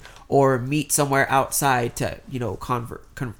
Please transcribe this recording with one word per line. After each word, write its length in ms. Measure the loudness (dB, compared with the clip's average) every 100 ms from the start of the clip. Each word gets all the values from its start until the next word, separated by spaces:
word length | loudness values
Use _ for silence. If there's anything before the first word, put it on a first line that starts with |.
| -16 -20 2
or 280 | 4 6 4
meet 340 | 0 -2 0
somewhere 380 | 0 2 2 2
outside 640 | 2 0 0 2 2 -2 -4
to, 220 | -6 -6 -10
you 80 | -6
know, 180 | -6 -6
conver-, 440 | -4 -4 -4 -12 -16 -10
con-, 180 | -10